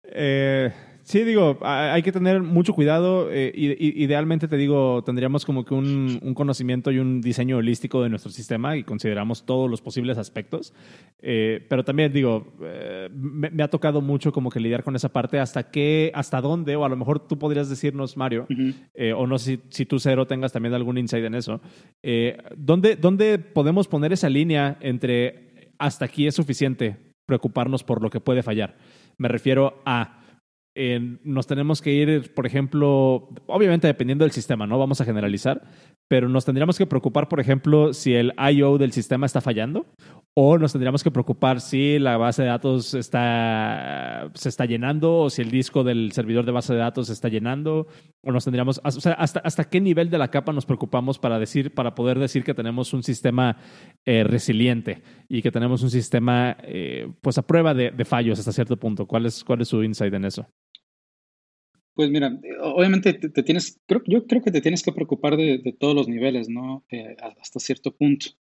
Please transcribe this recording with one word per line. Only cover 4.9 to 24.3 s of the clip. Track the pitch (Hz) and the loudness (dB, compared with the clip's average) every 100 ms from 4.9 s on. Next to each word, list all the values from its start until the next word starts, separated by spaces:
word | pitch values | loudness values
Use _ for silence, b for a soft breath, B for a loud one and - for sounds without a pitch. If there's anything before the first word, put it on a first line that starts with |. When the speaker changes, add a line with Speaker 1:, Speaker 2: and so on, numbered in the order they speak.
| 123 | 0
Speaker 1:
tendríamos | 117 123 131 143 - | -2 -2 0 -2 -2
como | 135 | -4
que | 120 | -2
un, | 135 139 139 135 123 | -2 0 -2 -2 -4
un | 135 | -6
conocimiento | 127 143 135 127 127 139 | -2 -2 -2 -2 -2 0
y | 131 | 0
un | 131 127 | 0 -2
diseño | 120 120 127 127 | -2 -2 -2 0
holístico | 113 117 127 131 | 0 -2 -2 -2
de | 120 | -2
nuestro | 107 104 | -4 -8
sistema | 95 107 113 131 156 | -16 -8 -6 -4 -6
y | |
consideramos | - 104 113 101 107 117 - | -6 -6 -4 -4 -4 -6 -2
todos | 131 127 | -2 -2
los | 113 | -4
posibles | - 127 123 113 | -8 -6 -4 -4
aspectos. | 104 113 101 160 - b b b b _ | -6 -12 -10 -12 -12 b b b b _
Eh, | - 113 110 110 - | -4 0 0 -2 -2
pero | 131 | -2
también, | 131 143 151 | 0 0 2
digo, | 143 127 113 - - | 2 2 0 -4 -16
eh, | 80 87 - 92 92 | -14 -12 -10 -10 -12
me, | 135 135 147 151 | -10 -10 -6 -6
me | 160 | -2
ha | 147 | -2
tocado | 151 156 147 | 0 0 0
mucho | 139 143 151 | 0 0 0
como | 143 127 | -2 -4
que | 120 | -4
lidiar | 113 120 | -2 -2
con | 143 131 | -4 -4
esa | 139 | -2
parte, | 127 120 143 | -2 -2 -2
hasta | 127 135 - | -2 -4 -6
qué, | 151 147 156 160 | -2 2 2 0
hasta | 143 143 135 | -2 -4 -2
dónde, | 135 170 147 | -2 -2 -2
o | 147 | -2
a | 143 | -2
lo | 127 | -2
mejor | 127 147 - | -2 -2 -2
tú | 143 | -4
podrías | 151 143 139 | -2 -2 -2
decirnos, | 135 147 139 131 135 | -2 -4 -4 -8 -4
Mario, | 131 117 131 | -2 -2 -4
Speaker 2:
Ujú. | 127 131 131 - | -2 -2 -4 -16
Speaker 1:
eh, | - 117 | -4 -2
o | 113 127 | 0 0
no | 131 | 0
sé | 123 127 | -2 -6
si, | - | -8
si | - 123 | -8 -2
tú, | 135 | 0
Cero, | 143 131 131 | 2 2 0
tengas | 131 131 | -2 -4
también | 117 117 | -4 -2
algún | 123 120 123 | -2 -2 -2
insight | 117 117 | -2 -2
en | 113 120 | -2 -4
eso. | 117 113 B B B _ | -6 -10 B B B _
Eh, | - 117 117 - - - | -4 0 0 -4 -18 -6
¿dónde, | 143 170 202 208 | 2 4 4 4
dónde | 165 196 214 202 | 2 4 2 2
podemos | - 160 143 180 196 | 0 0 2 2 2
poner | 151 151 | 0 0
esa | 185 | 0
línea | 156 | 2